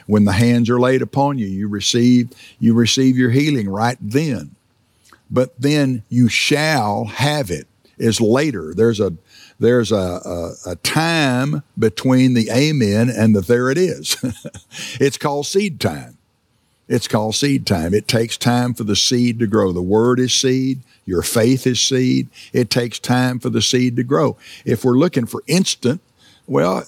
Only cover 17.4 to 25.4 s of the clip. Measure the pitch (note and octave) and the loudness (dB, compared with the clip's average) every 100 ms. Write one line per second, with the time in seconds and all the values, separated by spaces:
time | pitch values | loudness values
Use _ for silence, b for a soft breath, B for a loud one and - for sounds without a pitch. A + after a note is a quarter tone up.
17.4 | C#3+ C#3 - F#2 E2 G#2 - A2+ A#2 - | 0 0 0 -2 0 -2 0 -2 -2 -2
18.4 | A#2+ B2 B2 A#2 G#2 G2+ - B2 A#2+ A2+ | 0 0 0 -4 -2 -2 0 2 0 0
19.4 | A2+ A2 F#2+ F2 F2+ G#2+ A#2 B2+ B2+ - | 0 2 2 0 0 2 2 2 0 0
20.4 | C3 C3 C3 C3 b b - F2 D#2+ A#2 | 0 0 -2 -4 b b -4 -4 0 2
21.4 | A2+ C3 B2+ A#2+ - B2+ B2+ C3 B2+ B | 2 2 0 0 0 0 0 0 -2 B
22.4 | B B2 A#2 C3 A#2+ - - B2 B2+ B2 | B -2 0 -2 -4 -6 -2 0 0 -2
23.4 | B2+ A2+ - B2+ B2+ A#2+ B2 D3 C#3 - | -4 -2 0 0 0 0 0 0 0 -4
24.4 | B B - A#2+ B2+ B2 F3 C3+ A#2 - | B B -4 0 2 4 2 0 -4 -6